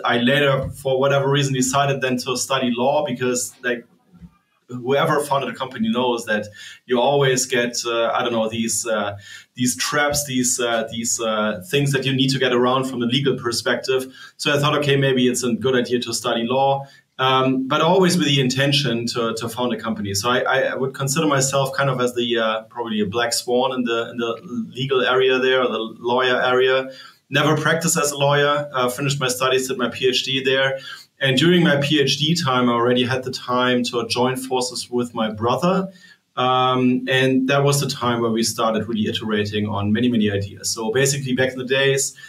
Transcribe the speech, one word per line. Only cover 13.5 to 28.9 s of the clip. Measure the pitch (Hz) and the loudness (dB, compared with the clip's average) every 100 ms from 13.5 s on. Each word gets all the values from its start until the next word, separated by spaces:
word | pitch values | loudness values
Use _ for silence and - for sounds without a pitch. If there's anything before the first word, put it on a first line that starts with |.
| 117 131 120 - 131 131 - - - | -2 -2 -2 0 -2 -2 -14 -20 -6
So | 151 | 0
I | 143 | 2
thought, | 147 151 | 2 0
okay, | 143 139 | 2 2
maybe | 135 123 123 | 2 4 2
it's | 123 | 2
a | 123 | -2
good | 110 131 123 | 0 0 0
idea | 120 123 | 0 -2
to | 117 | -2
study | 113 123 113 | -4 -2 -2
law, | 113 131 135 139 - - _ - | 0 0 2 0 -4 -20 _ -2
um, | 131 131 131 131 131 | 0 2 2 0 0
but | 151 | 2
always | 165 190 175 175 | 4 4 4 4
with | 143 | 2
the | 139 | 2
intention | 123 131 143 - 117 117 117 | 2 2 2 2 0 -2 -4
to, | 127 113 | -2 -4
to | 110 110 | -4 -6
found | - 123 | -4 -4
a | 110 | -2
company. | 113 101 98 | -4 -6 -4
So | 98 120 | -2 0
I, | 123 - - | 0 2 0
I | - | 0
would | - 135 | -2 -4
consider | - 135 165 156 | -4 -2 0 2
myself | 139 - 139 131 - | 2 2 0 -2 -2
kind | 139 | -2
of | 120 | 0
as | 123 | -2
the, | 120 120 117 | -2 -2 0
uh, | 110 107 | 0 -2
probably | - 117 113 107 | -6 -10 -4 -2
a | 98 | -2
black | 117 120 | 0 -2
swan | - - 123 131 | -4 0 0 2
in | 131 | 0
the, | 117 117 117 | -2 -2 -2
in | 120 | -4
the | 117 110 90 120 110 | -4 -6 -8 -8 -8
legal | 120 135 131 | -6 0 0
area | 113 127 131 131 | 2 4 4 4
there, | 127 131 | 4 2
or | 120 | 2
the | 110 | -2
lawyer | 113 117 123 123 127 127 | -6 -6 -2 0 2 2
area. | 127 127 131 131 131 - - _ - | 2 4 4 2 -2 -10 -20 _ -4
Never | 139 151 143 | 0 2 2
practiced | 151 165 170 160 | 2 0 0 0
as | 143 | -2
a | 143 | 0
lawyer, | 143 143 143 147 147 | 2 4 2 0 -2
uh, | 131 | -2
finished | 127 | -2